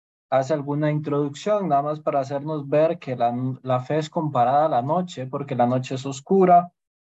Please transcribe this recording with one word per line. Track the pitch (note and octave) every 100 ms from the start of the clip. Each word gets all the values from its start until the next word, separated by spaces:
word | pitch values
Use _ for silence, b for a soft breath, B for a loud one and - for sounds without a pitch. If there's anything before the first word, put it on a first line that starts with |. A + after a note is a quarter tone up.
| _ _ -
hace | C3 C3
alguna | D#3 C#3 D3 D3+
introducción, | D3+ D3+ C#3+ D3 C#3+ G#3 G#3 F#3
nada | C#3
más | D3 D3+
para | D#3 C#3+
hacernos | C3 C#3+ D3 D#3 C#3
ver | D3 D#3+ E3+
que | - B2
la, | A#2+ B2 B2+ B2+
la | C3 B2+
fe | B2+ D3+
es | D#3
comparada | F3 D#3 C3 A#2+ C#3+
a | D#3
la | B2+
noche, | B2+ E3+ F3+ - C3
porque | C3+ C3
la | B2 A#2+
noche | B2+ B2+ C3
es | C3+
oscura, | C3 - F#3+ F3+ F3 F3 _ _ _